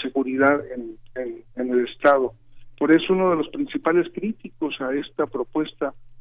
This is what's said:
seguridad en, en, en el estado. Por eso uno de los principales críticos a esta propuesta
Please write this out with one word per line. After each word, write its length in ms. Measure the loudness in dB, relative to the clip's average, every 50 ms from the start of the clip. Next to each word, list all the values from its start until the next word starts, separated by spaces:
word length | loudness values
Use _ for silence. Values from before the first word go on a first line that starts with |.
| -6
seguridad 580 | -4 -2 -2 -2 0 2 4 4 4 4 2 0 -6 -10
en, 240 | -10 -10 -12 -12 -16 -18 -14 -10
en, 300 | -8 -8 -8 -8 -12 -16 -14 -8
en 160 | -6 -4 0 2
el 140 | 2 0
estado. 480 | 0 -2 2 4 4 6 4 4 0 -4 -8 -20 -20 -20 -18 -18 -14 -8 -2
Por 140 | 4 6 6
eso 200 | 6 6 4 2
uno 180 | 2 4 2
de 60 | 2
los 120 | 2 0 -4
principales 600 | -4 -6 -6 -4 -4 -4 0 2 2 2 2 0 -2
críticos 680 | -6 -6 -6 -6 -6 -10 -16 -10 -6 -6 -6 -4 -4
a 120 | -4 -4 -4
esta 320 | -4 -4 -6 -4 -4 -4
propuesta 680 | -2 -2 -6 -6 -4 -2 -4 -4 -4 -4 -6 -6 -6 -6 -8 -18 -20 -20 -18